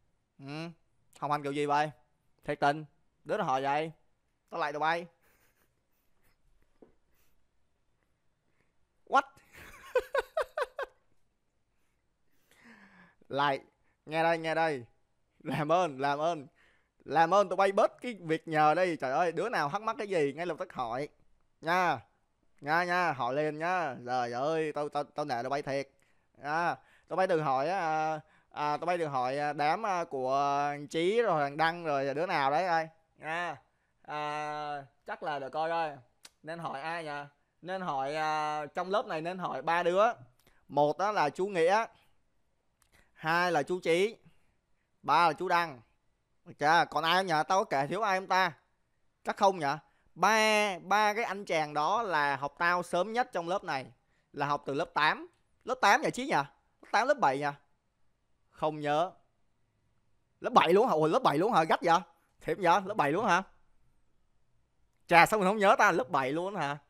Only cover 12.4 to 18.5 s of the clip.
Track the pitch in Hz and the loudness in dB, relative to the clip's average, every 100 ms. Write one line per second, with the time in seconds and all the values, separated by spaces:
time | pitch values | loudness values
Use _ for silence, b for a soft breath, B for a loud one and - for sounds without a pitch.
12.4 | B B 233 220 196 B B B _ 135 | B B -20 -20 -20 B B B _ 0
13.4 | 143 135 - _ _ _ - 160 165 165 | 2 0 -6 _ _ _ -6 0 0 0
14.4 | 160 160 165 139 117 _ _ _ _ _ | -2 0 0 -2 -10 _ _ _ _ _
15.4 | 131 135 147 170 175 131 139 143 160 170 | -8 -6 0 2 2 -2 -2 0 -2 -4
16.4 | 131 b b b b _ - 147 165 196 | -10 b b b b _ -2 2 4 4
17.4 | 196 185 196 196 285 - 247 214 170 160 | 2 2 2 4 2 0 -10 -10 -4 -4
18.4 | - | -2